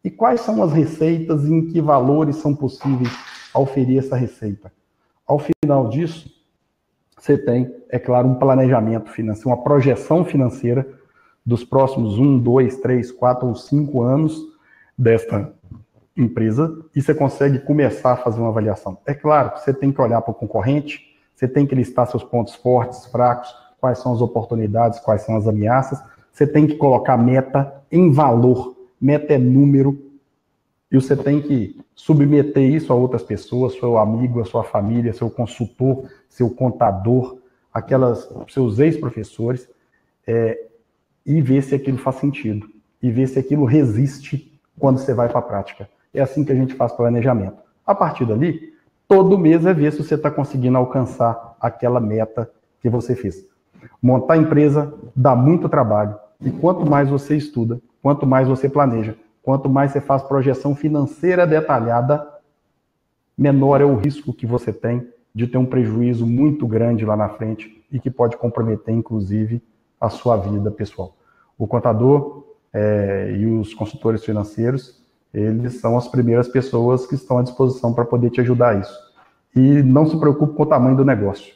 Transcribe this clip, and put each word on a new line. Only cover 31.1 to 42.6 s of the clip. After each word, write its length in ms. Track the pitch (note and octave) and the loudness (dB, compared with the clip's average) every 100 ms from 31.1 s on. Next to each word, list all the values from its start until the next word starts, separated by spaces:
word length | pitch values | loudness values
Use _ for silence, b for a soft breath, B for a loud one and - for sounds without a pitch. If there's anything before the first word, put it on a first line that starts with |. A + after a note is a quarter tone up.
| C#3 | 0
tem 240 | C#3 D3 | 2 0
que 400 | D3 C3+ G2 - - | 0 -2 -2 -10 -20
submeter 680 | _ - D3 C#3+ D3 C#3+ D3 | _ 2 4 6 4 2 2
isso 300 | C3+ D3+ D#3 | 2 2 2
a 40 | B2 | 2
outras 260 | B2+ A#2+ | 2 -2
pessoas, 500 | - G#2 - B2 B2+ | -6 -10 -6 -2 -2
seu 220 | B2 A#2+ A#2 | -2 0 2
amigo, 440 | G#2+ A2+ B2 A#2+ | 2 0 -2 -2
a 40 | |
sua 180 | G#2+ A#2 | -4 -6
família, 520 | A2 A2 G2+ A#2+ A#2 | -2 -4 -2 -2 -2
seu 160 | G#2 A#2 | -4 -6
consultor, 760 | - A2+ - A2+ _ C3 C3 B B B | -4 -8 -6 -8 _ -2 -2 B B B
seu 220 | - A#2+ | -4 -4
contador, 880 | - B2+ - A2+ F#2+ G#2 B2 B2+ - b b b | 0 -4 0 0 0 0 0 0 -12 b b b
aquelas, 560 | A2+ - C3 B2 A#2 - - - | -10 -2 0 2 -2 -8 -18 -8
seus 300 | - B2 G#2 | -2 -2 2
ex-professores, 880 | D#3 - B2 A2+ G#2 - A2+ B2 - _ _ _ _ _ - | 0 0 -6 -10 -14 -6 -6 -6 -10 _ _ _ _ _ -4
é, 400 | A#2 A2+ A2+ - _ _ _ _ _ | -2 0 -4 -12 _ _ _ _ _
e 160 | - D#3 | -2 0
ver 220 | B2+ C#3 | 2 2
se 120 | C#3 | 2
aquilo 220 | C#3 C#3 B2+ | -4 -2 -4
faz 200 | C3 C3 | -4 -2
sentido, 520 | C#3+ C#3+ A2 G#2 | -4 -4 -6 -6